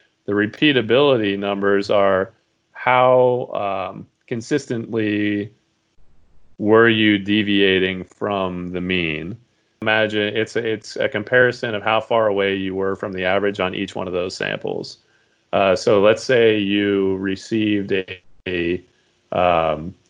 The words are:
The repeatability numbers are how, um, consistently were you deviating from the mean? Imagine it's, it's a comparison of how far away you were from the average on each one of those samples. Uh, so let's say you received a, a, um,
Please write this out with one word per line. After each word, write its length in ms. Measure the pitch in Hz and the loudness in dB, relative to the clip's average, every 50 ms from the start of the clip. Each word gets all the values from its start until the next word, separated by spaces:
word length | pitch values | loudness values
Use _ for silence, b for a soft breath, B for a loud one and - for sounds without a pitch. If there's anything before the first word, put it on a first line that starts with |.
| b b b b - | b b b b -8
The 60 | - 101 | -4 0
repeatability 1040 | 104 107 107 - - 156 151 139 123 110 107 113 135 147 143 131 117 107 101 98 | 0 0 -2 -2 -2 -2 0 0 0 0 2 2 2 4 4 2 2 0 -2 -2
numbers 540 | 98 101 101 101 98 98 101 101 98 98 98 | -2 -4 -4 -4 -2 0 0 0 0 0 0
are 400 | 107 101 98 98 95 95 95 - _ _ _ _ _ _ _ _ | 2 2 4 4 2 2 0 -2 _ _ _ _ _ _ _ _
how, 800 | - - - 127 127 127 127 127 127 127 127 127 123 123 127 - - - 101 98 98 95 92 92 | -14 -6 -2 0 2 4 4 4 4 4 4 2 2 -2 -4 -6 -6 -6 -4 -4 -4 -6 -6 -8
um, 160 | 98 104 98 _ _ _ _ - | -10 -12 -16 _ _ _ _ -10
consistently 1200 | 127 117 110 - 151 143 143 - 127 113 113 - 110 113 107 107 104 104 104 104 104 104 101 104 _ _ _ _ _ _ _ _ _ _ - - - - - _ _ - - - - - | -8 -8 -6 -2 -4 -4 -2 -4 -6 -6 -6 -4 -4 -2 -2 0 0 0 0 -2 -2 -2 -4 -6 _ _ _ _ _ _ _ _ _ _ -20 -20 -20 -20 -20 _ _ -20 -20 -20 -12 -4
were 300 | 110 104 110 113 117 117 | 2 4 6 6 6 6
you 300 | 113 110 110 107 104 101 | 4 4 4 4 2 2
deviating 840 | 98 101 101 107 101 101 101 98 98 95 95 92 92 92 92 92 90 | 0 0 0 0 0 2 2 2 4 4 4 2 2 0 -2 -6 -10
from 640 | _ - - 113 104 101 98 95 92 90 90 90 90 | _ -12 -8 -6 -4 -2 -2 -2 -4 -6 -6 -8 -8
the 100 | 90 90 | -6 -6
mean? 560 | 90 90 92 90 85 80 78 78 80 87 - - _ _ _ _ _ _ _ - | -4 -2 -2 -2 -2 -2 -4 -6 -8 -10 -12 -14 _ _ _ _ _ _ _ -6
Imagine 560 | 113 113 107 110 110 104 107 107 104 104 110 | -2 0 2 2 2 0 0 -2 -2 -2 -2
it's, 180 | 113 110 - - | -4 -4 -4 -4
it's 400 | 117 117 113 110 110 - - - | -4 -4 -4 -4 -6 -8 -10 -6
a 140 | - 117 107 | -4 -4 -2
comparison 640 | - 104 104 - 123 127 123 123 117 - - 117 107 | -2 -4 -4 2 4 4 4 4 2 -2 -6 -6 -6
of 80 | 104 104 | -4 -2
how 180 | 107 110 110 | 0 0 0
far 280 | 110 - 120 113 110 107 | 0 0 0 2 2 2
away 260 | 98 98 98 98 98 | 2 2 0 0 0
you 180 | 98 95 95 92 | -2 -4 -4 -4
were 200 | 95 95 98 98 | -4 -4 -4 -4
from 180 | 92 - 104 95 | -4 -6 -8 -6
the 120 | 92 90 | -4 -2
average 340 | 92 95 98 98 101 101 101 | 0 0 2 0 0 0 0
on 160 | 92 92 98 | -4 -4 -2
each 220 | 101 98 92 - | -4 -6 -6 -6
one 100 | 101 95 | -8 -8
of 60 | 92 87 | -4 -4
those 240 | 90 90 92 - | -4 -4 -4 -6
samples. 600 | - - 50 50 - - 50 50 50 - - - _ _ _ _ _ _ _ _ _ _ - - | -6 -6 -4 -4 -4 -6 -6 -6 -6 -8 -10 -14 _ _ _ _ _ _ _ _ _ _ -4 0
Uh, 220 | 98 98 98 92 | 2 4 4 2
so 260 | 92 - 123 110 101 | 2 2 4 4 6
let's 220 | 98 107 - - - | 6 4 4 2 2
say 340 | - 131 117 117 113 107 | 0 2 4 4 4 4
you 600 | 107 101 98 101 104 104 101 101 98 98 95 95 | 2 0 0 0 0 2 2 2 2 2 0 0
received 720 | 95 95 98 95 - - - 113 110 107 104 104 101 98 101 | -2 -2 -4 -6 -6 -6 -4 -2 -2 0 0 0 -2 -2 -2
a, 320 | 101 95 92 - 95 90 _ - - - - | -2 -4 -4 -6 -12 -16 _ -20 -20 -14 -10
a, 380 | 92 90 87 85 85 90 90 - _ _ _ _ _ _ _ _ - - | -6 -4 -2 -2 -2 -2 -4 -6 _ _ _ _ _ _ _ _ -6 -2
um, 560 | - 92 87 87 82 80 80 76 76 80 90 - _ _ _ | 2 2 4 4 4 2 0 -2 -2 -4 -10 -12 _ _ _